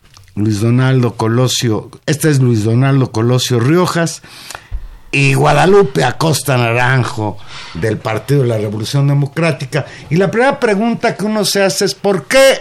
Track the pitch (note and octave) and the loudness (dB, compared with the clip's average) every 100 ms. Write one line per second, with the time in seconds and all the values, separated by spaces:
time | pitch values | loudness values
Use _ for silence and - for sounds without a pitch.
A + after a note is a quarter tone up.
0 | _ - - - G#2+ G#2 A2+ B2 C3 C3 | _ -20 -14 -4 -2 0 2 2 2 2
1 | A#2+ A2+ A2+ A#2 B2+ - B2 G#2+ - - | 0 -2 0 0 0 0 -2 -4 -6 -10
2 | - D#3 D#3+ C#3+ B2+ A#2 G#2 A#2 C3+ C#3 | -6 -2 2 2 2 2 2 2 2 2
3 | B2+ - A#2+ B2 - B2 A#2 E3+ F3+ E3+ | 0 0 0 0 0 0 2 2 2 0
4 | E3 - - - - - - - - - | -4 -6 -16 -20 -18 -18 -12 -12 -10 -18
5 | - C3+ C#3 C3+ D3 D3 E3 G3+ G3 - | -8 -2 0 2 2 4 4 6 4 2
6 | C3+ - D#3+ C#3 - B2+ A#2+ A#2 B2 C3 | -2 0 -2 0 0 0 2 2 2 2
7 | A2+ - G#2+ G2 - - - E2+ A2 G#2+ | 0 -2 -6 -6 -12 -16 -14 -6 -4 -2
8 | - G#2+ - C#3+ B2 A2 G#2 G#2+ G#2+ C#3+ | -4 -6 0 0 2 0 -4 -6 -4 0
9 | C#3 C#3+ C#3 - E3+ D3 C3+ D3+ - - | 0 0 -2 -2 -2 -2 -6 -6 -6 -12
10 | - D#3+ F#3+ A3 C4 C#4 A#3 G3 A#3 A#3 | -4 0 0 2 2 2 0 0 0 0
11 | A#3 - G3+ G#3+ G3 G3+ F#3+ F3+ G3 - | -2 -2 -2 -2 -2 0 0 0 -2 -2
12 | G3 F#3+ - C4 C4+ G3 | -2 -2 0 4 4 4